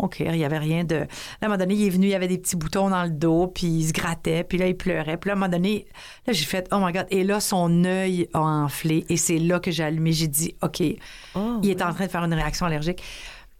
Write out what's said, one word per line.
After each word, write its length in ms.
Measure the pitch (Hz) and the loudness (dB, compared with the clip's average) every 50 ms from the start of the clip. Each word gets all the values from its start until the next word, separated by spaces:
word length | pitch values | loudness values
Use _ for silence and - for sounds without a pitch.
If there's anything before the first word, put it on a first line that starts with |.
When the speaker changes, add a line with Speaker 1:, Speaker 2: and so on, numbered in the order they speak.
Speaker 1:
ok, 160 | 190 190 - - | -4 -4 -2 -2
il 180 | 151 160 165 | -2 0 0
y 80 | 165 156 | 0 0
avait 140 | 139 156 156 | 0 0 0
rien 240 | 151 156 160 170 | 0 0 0 0
de, 140 | 175 156 165 | 0 0 0
là, 100 | 147 147 - - - - - - - | -2 -2 -4 -8 -12 -14 -14 -10 -4
à 40 | - | -2
un 20 | 214 | -2
moment 100 | 208 190 | 0 0
donné, 160 | 185 180 202 | 0 2 2
il 120 | 208 208 | 2 2
est 40 | 202 | 4
venu, 180 | 175 185 190 196 | 4 4 4 4
il 20 | |
y 40 | 196 | 2
avait 120 | 190 185 180 | 2 0 0
des 100 | 185 175 | 0 -2
petits 180 | 180 - - | -2 -4 -4
boutons 340 | 175 156 156 - 202 196 196 | -4 -4 -2 0 0 2 2
dans 140 | 190 180 175 | 2 2 0
le 60 | 170 | 0
dos, 360 | 160 143 165 165 160 170 180 | 0 2 2 4 4 4 2
puis 220 | 180 185 - 185 170 | 2 0 -2 0 0
il 160 | 165 165 156 | 2 2 0
se 60 | 156 | 0
grattait, 500 | 156 - 185 175 165 - - 165 160 165 | 0 -2 -2 -2 -4 -4 -2 0 0 0
puis 160 | 175 - - 175 | 0 0 0 2
là, 80 | 185 | 2
il 100 | 185 180 | 0 0
pleurait. 400 | 185 - 190 170 160 156 156 160 | 0 -2 -2 -2 0 -2 -2 -4
Puis 120 | 170 - 202 | -4 -2 -2
là, 60 | 202 | 0
à 20 | |
un 20 | 196 | 0
moment 100 | 196 185 | 0 0
donné, 360 | 175 170 175 202 214 202 - - - - - - - - - | 0 2 2 0 0 -2 -4 -10 -16 -20 -20 -20 -20 -8 -4
là, 60 | - | -2
j'ai 120 | 233 160 147 | 0 0 0
fait, « 240 | - - 190 180 185 | 0 -2 -4 -2 0
Oh 60 | 196 202 196 | 0 2 2
my 80 | 180 | 2
God ». 140 | 170 190 180 185 | 0 -2 -2 0
Et 120 | 196 196 | 0 2
là, 160 | 185 190 202 208 | 2 2 2 0
son 460 | 202 - 208 185 175 170 170 170 175 | 0 0 2 2 4 4 4 4 4
œil 440 | 185 185 190 190 190 185 175 170 - - | 4 2 2 2 0 0 0 0 0 0
a 60 | 160 | 0
enflé. 640 | 156 156 156 151 147 139 135 - - 160 160 160 156 - | 2 2 2 2 0 0 -2 -2 0 0 2 2 2 0
Et 80 | 175 | 0
c'est 220 | 160 - - 170 156 | 0 2 2 2 2
là 220 | 165 170 175 175 | 4 2 2 2
que 100 | 175 190 | 0 -2
j'ai 140 | 165 156 160 | -2 0 -2
allumé. 260 | 151 160 160 160 160 | -2 0 0 2 2
J'ai 140 | 160 156 165 156 | 2 2 0 0
dit, « 280 | 143 156 165 - - - | 0 -2 -2 -4 -4 -4
Ok, 200 | - 151 - - 147 147 - - - - - - - - - | -4 -4 -2 0 0 0 -2 -4 -10 -16 -18 -18 -18 -8 -6
Speaker 2:
Oh, 220 | 185 208 233 240 220 | -4 -2 -2 0 2
Speaker 1:
il 80 | 190 196 | 2 2
est 60 | 185 | 2
Speaker 2:
ouais. 60 | 185 185 | 2 0
Speaker 1:
en 100 | 175 160 | -2 0
train 120 | 151 196 | -2 -2
de 40 | 185 | -2
faire 140 | - 170 170 | -2 -2 0
une 100 | 165 170 | 0 0
réaction 320 | 160 151 151 151 - 185 | 0 0 -2 -2 -2 0
allergique 340 | 170 156 147 151 190 180 - - - - - - - - - - - - | 0 0 0 -2 -2 -4 -4 -8 -14 -14 -14 -16 -16 -18 -18 -20 -20 -20